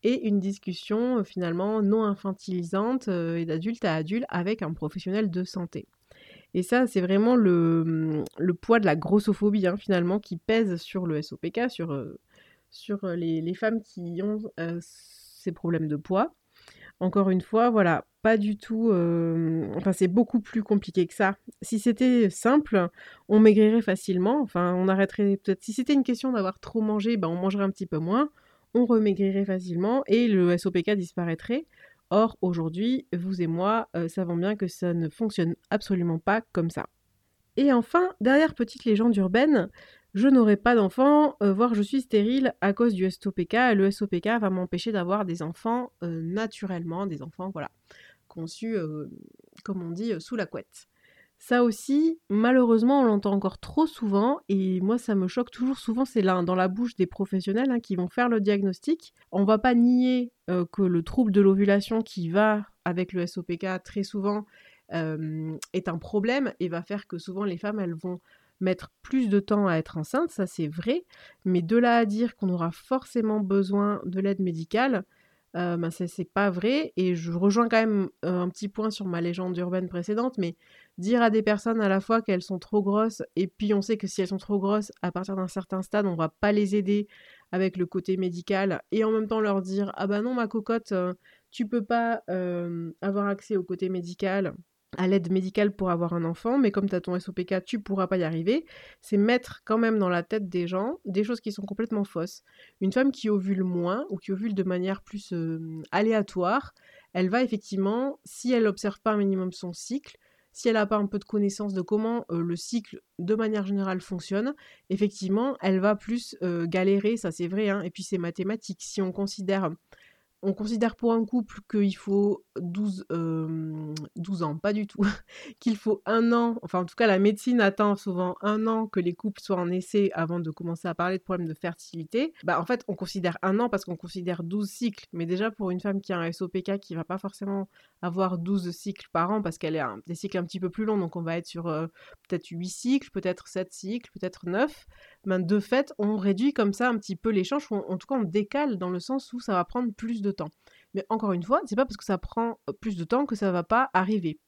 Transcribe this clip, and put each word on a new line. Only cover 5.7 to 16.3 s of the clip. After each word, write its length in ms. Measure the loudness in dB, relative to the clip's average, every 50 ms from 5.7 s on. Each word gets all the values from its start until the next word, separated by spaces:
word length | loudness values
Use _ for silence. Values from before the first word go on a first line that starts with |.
| -8 -12 -12 _ _ _ _ _ -20 -20 -20 -20 -20 -20 _ _
Et 120 | _ -4 0
ça, 240 | 2 2 2 2 2
c'est 120 | 2 0
vraiment 360 | 2 4 4 4 6 6 6
le, 880 | 6 6 6 6 6 4 4 4 2 2 0 0 0 0 0 -2 -2 -4 -6 _ -2
le 160 | 0 0 0
poids 260 | 0 2 2 4 4
de 60 | 4
la 100 | 4 2
grossophobie, 720 | 2 0 2 2 2 4 2 0 2 2 2 2 2 2 2
hein, 80 | 0
finalement, 420 | -2 -2 0 0 2 2 2 0 -2
qui 180 | -2 -6 -12
pèse 420 | -10 _ 0 2 2 2 2 0 -4
sur 280 | -6 -6 -6 -4 -2
le 120 | -2 -2 -2
S 140 | -4 -6
O 40 | -12
P 160 | -8 -8 -6
K, 180 | -2 -2 -2 -2
sur, 220 | -2 -6 -6 -4
euh, 260 | -4 -6 -6 -8 -12 -16 _ _ _ _ _ _ _ _ _ _
sur, 340 | _ -20 -8 -8 -8 -6 -4
euh, 100 | -6 -4
les, 260 | -4 -2 -2 -2 -2
les 140 | -2 -4 -4
femmes 260 | -2 -2 -2 -2 -2
qui 400 | -6 _ _ -12 -10 -8 -6 -4
ont, 200 | -4 -4 -4 -4 -6 -10 _ -8
euh, 220 | -6 -6 -6 -8
ces 720 | -10 -14 -20 -20 -20 -20 -20 -20 -20 -20 -20 -8 -8 -8
problèmes 340 | -8 -4 -2 -2 0 0 0
de 100 | -2 -4
poids. 380 | -6 -4 0 2 2 2 0